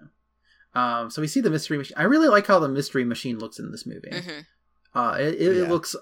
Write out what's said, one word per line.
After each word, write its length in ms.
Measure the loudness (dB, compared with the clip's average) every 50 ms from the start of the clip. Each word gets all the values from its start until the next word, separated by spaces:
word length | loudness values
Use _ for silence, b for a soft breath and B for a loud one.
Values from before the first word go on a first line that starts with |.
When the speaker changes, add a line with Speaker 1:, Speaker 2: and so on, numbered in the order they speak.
| -20 -20 _ _ _ _ _ _ _ _ _ _ _ _ -4 -2
Speaker 1:
Um, 300 | 0 0 0 -2 -4 -4
so 100 | -4 -4
we 60 | -4
see 140 | -2 0 2
the 100 | 2 2
mystery 280 | 2 0 -2 -2 -4 -4
machine. 180 | -4 -6 -4 0
I 60 | 2
really 240 | 4 6 6 6 6
like 180 | 6 6 6
how 140 | 6 4 4
the 80 | 4 2
mystery 360 | 0 -2 -2 -2 0 0 0
machine 360 | 0 -2 -4 -6 -6 -6 -6
looks 180 | -8 -12 -12 -14
in 140 | -14 -14 -14
this 120 | -14 -14
movie. 220 | -14 -14 -14 -14 -12 -10
Speaker 2:
Mm-hmm. 280 | -10 -10 -10 -12 -16 -16 -20 _ _ _ _ _ _ _ _ -4
Speaker 1:
Uh, 220 | -2 -2 0 0 0
it, 160 | 0 -2 0
it, 60 | 0
it 220 | 2 2 2 2 2
Speaker 3:
Yeah. 40 | 2
Speaker 1:
looks, 260 | 0 -2 -2 -4 -10 -8